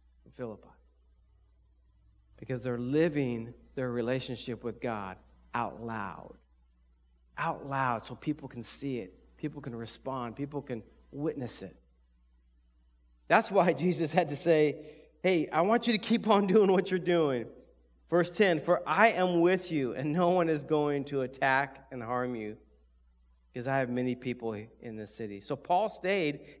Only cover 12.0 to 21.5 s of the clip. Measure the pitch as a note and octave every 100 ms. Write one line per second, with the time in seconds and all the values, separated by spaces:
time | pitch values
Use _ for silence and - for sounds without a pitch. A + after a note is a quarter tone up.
12 | _ _ _ _ _ _ _ _ _ _
13 | _ _ - F#3 A3 F#3+ F3 C3+ F3+ D#3
14 | D3+ E3 D#3 D3 E3+ D#3 D3+ C#3 - -
15 | - _ F#3 F3 D3 D#3 F#3+ A#3 A#3+ G#3+
16 | - A3 G#3 G3+ G3 G#3+ F#3+ F#3+ F#3+ F3+
17 | D#3+ F3 D3 B2 A#2 - - _ _ _
18 | - E3+ F3 - G3 D#3 E3 F3 - E3
19 | A3+ F3+ F3+ F3 E3+ F#3 - D#3 B2 D#2
20 | D3 D#3+ F3 F#3 E3 D3+ C3+ D3+ D3 C#3+
21 | C#3 C#3 B2+ - C3+